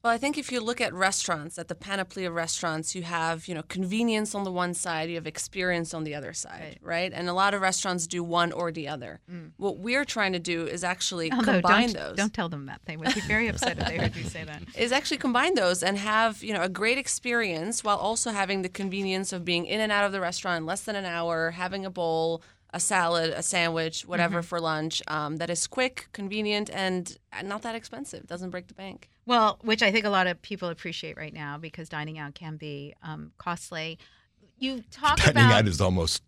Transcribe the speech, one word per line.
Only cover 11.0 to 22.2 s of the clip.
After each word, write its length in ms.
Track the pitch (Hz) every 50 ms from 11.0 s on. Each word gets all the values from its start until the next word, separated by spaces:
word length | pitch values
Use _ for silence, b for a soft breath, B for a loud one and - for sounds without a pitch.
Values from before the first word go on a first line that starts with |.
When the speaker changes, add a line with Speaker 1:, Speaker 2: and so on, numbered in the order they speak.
| - - 185 175 165 160
Speaker 2:
Although, 220 | 160 240 220 - 226 185
Speaker 1:
combine 320 | 175 175 185 214 240 240 208
Speaker 2:
don't, 0 | 165 73 73
Speaker 1:
those. 80 | -
Speaker 2:
don't 160 | 196 202 214 -
tell 160 | - 180 165
them 160 | 165 143 139
that. 160 | 135 - - -
They 140 | - 156
would 180 | 156 160 254 -
be 60 | 214
very 260 | - - 208 220 233
upset 320 | 220 196 - 262 247 - -
if 80 | -
they 80 | - -
heard 160 | - - - -
you 80 | 170 -
say 180 | - - - 160
that. 180 | 156 151 - - -
Speaker 1:
<laughs> 80 | -
Is 140 | - 226 240
actually 260 | 254 277 - - 311
combine 380 | 262 - 262 233 247 277 359 370
those 260 | 262 190 175 180 180
and 160 | - 185 202
have, 460 | 202 202 214 214 220 226 226 214 - -
you 100 | 214 214
know, 80 | 185
a 60 | 165 190
great 280 | 180 180 208 226 254
experience 880 | 269 262 - - - - 247 240 233 226 190 165 156 165 208 233 - -
while 120 | 214 202
also 340 | - - 208 226 226 - 233
having 320 | 220 202 196 185 196 190 185
the 60 | 185
convenience 640 | 185 - 196 196 180 196 196 190 190 190 196 190
of 140 | 196 180 175
being 200 | 175 175 170 175
in 140 | - 190 214
and 140 | 220 214 208
out 100 | 202 202
of 80 | 202
the 80 | 196 196
restaurant 380 | 180 175 180 - - 190 175
in 80 | 165 160
less 160 | 160 190 196
than 160 | - - 208
an 80 | 202 196
hour, 460 | 180 170 170 170 170 165 165 165 165
having 320 | 170 175 180 185 190 196 190
a 40 | 190
bowl, 540 | 185 185 170 165 160 160